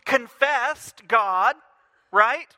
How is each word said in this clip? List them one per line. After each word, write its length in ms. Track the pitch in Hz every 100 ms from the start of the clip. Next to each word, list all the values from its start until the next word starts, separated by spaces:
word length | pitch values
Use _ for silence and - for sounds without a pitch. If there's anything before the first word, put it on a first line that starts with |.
confessed 1040 | - 254 233 - 277 277 262 302 - - 190
God, 480 | 226 202 185 214 294 _ _ _ _ _
right, 360 | 196 220 294 311